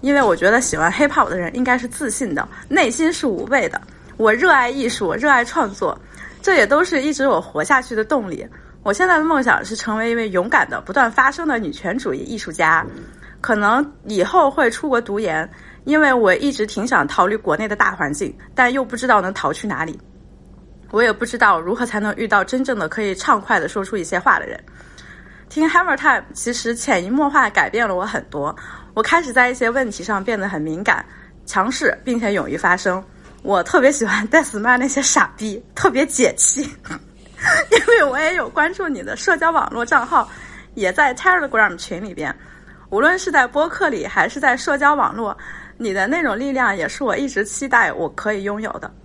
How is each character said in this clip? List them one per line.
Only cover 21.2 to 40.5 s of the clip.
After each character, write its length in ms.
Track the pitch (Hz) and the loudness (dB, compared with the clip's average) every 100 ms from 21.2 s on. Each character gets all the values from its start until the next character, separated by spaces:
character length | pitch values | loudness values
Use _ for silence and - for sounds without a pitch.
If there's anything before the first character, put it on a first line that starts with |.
| 233 | -4
知 120 | 233 | 2
道 220 | 226 175 | 4 4
如 160 | 170 233 | 0 -4
何 100 | 233 | -2
才 140 | 214 | -2
能 160 | 208 - | -4 -4
遇 120 | 220 | 2
到 140 | 208 | 2
真 220 | 190 262 | 2 -2
正 160 | 269 233 | -2 -2
的 80 | 160 | -4
可 160 | - | -4
以 100 | 202 | -4
畅 260 | 185 - 226 | -4 0 0
快 200 | 208 208 | 2 0
地 80 | 160 | 0
说 160 | 214 | -4
出 140 | 190 214 | -6 -6
一 60 | |
些 140 | 160 180 | -4 0
话 220 | 262 196 | 2 2
的 80 | - | 0
人。 120 | - - - - - - - - - - | -12 -16 -20 -20 -20 -20 -20 -20 -20 -10
听 200 | - 311 | 0 2
Hammer 260 | 349 359 269 | 2 2 2
Time 280 | 302 233 - | 2 2 -2
其 180 | - - | -10 -6
实 200 | 240 233 | -4 -4
潜 300 | 233 - 202 | -6 0 -2
移 60 | 180 | 0
默 200 | 262 285 | 0 2
化 200 | 285 226 | 2 2
改 200 | - 135 | 2 0
变 180 | 220 233 | 0 0
了 80 | 180 | -2
我 100 | 208 | -2
很 180 | 156 - | -6 -6
多， 240 | 147 143 - - - - | -6 -6 -8 -16 -20 -10
我 100 | - | -4
开 180 | 220 339 | 2 2
始 120 | 302 | 2
在 160 | 240 247 | 2 2
一 40 | |
些 160 | 254 233 | 2 0
问 220 | 247 247 | 0 -2
题 120 | - | -4
上 200 | 180 202 | -4 -4
变 160 | 196 220 | -2 -4
得 100 | 196 | -4
很 120 | 175 | -4
敏 220 | 156 160 | -4 -4
感、 220 | 208 - - - - - - | 0 -2 -4 -18 -20 -20 -6
强 240 | - 208 | -2 0
势， 240 | - 277 - | 0 -2 -2
并 160 | - 240 | -4 -2
且 140 | 220 | 0
勇 160 | 202 - | -2 -2
于 60 | 170 | 0
发 200 | 185 180 | 2 2
声。 280 | 196 185 190 - - - | 0 -4 -6 -20 -20 -14
我 180 | - 190 | 0 0
特 180 | 175 359 | 2 4
别 120 | 262 | 4
喜 120 | 294 | 4
欢 220 | 220 202 208 | 0 0 2
戴 160 | 320 | 2
斯 180 | 302 214 | 2 -4
曼 180 | 226 247 | 2 2
那 100 | 262 | 2
些 120 | 269 | 0
傻 280 | 269 - 180 - | 2 2 2 -2
逼， 260 | 214 208 - - | -8 -8 -12 0
特 140 | - | 0
别 140 | 254 | 2
解 300 | 311 - 233 - | -2 2 0 2
气。 280 | - - 294 - - - - - | 0 0 -6 -10 -16 -16 -16 -20
<laughs> 520 | - - - - - | -20 -6 0 0 4
因 80 | 453 - | 2 6
为 160 | 466 | 4
我 160 | 294 262 | 4 2
也 140 | 311 | 0
有 160 | 359 247 | -2 -4
关 240 | - 311 | 0 0
注 140 | 381 359 | 0 -6
你 160 | 247 | -6
的 120 | 180 - | -8 -6
社 220 | - 320 | 0 2
交 140 | 330 | 2
网 200 | 330 - | 0 -2
络 140 | 233 233 | -4 0
账 180 | 285 | 0
号， 240 | 247 302 - - - | 2 0 0 -8 -20